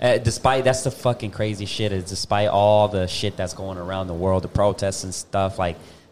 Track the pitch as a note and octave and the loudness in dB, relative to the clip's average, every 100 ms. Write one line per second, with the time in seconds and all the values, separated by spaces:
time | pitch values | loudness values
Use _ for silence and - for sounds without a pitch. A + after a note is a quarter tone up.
0 | B2 A#2+ A#2 - C3 C3 B2+ - C3 - | 2 4 2 2 2 2 2 2 -2 -2
1 | B2 A#2 G#2+ G#2 G#2+ G2+ G2+ - G#2+ F#2+ | -2 -2 -6 -4 -4 -4 -6 -2 -2 -2
2 | F2 F#2+ - G2+ G#2 G2+ G#2 G#2 G#2 G2 | -4 -8 -2 2 2 4 6 6 4 2
3 | F#2 - G#2 F#2+ F2+ - F#2+ F#2 F2 F#2+ | -2 -2 -4 -4 -8 -6 -10 -8 -6 -6
4 | F2+ E2+ F#2+ F#2 - - G2+ F#2+ G2 - | -4 -2 2 2 0 2 2 2 -2 -4
5 | F#2 F#2 - G2 F#2+ F2+ F2 E2 - - | -8 -10 -6 -2 -2 0 -4 -4 -14 -20
6 | _ | _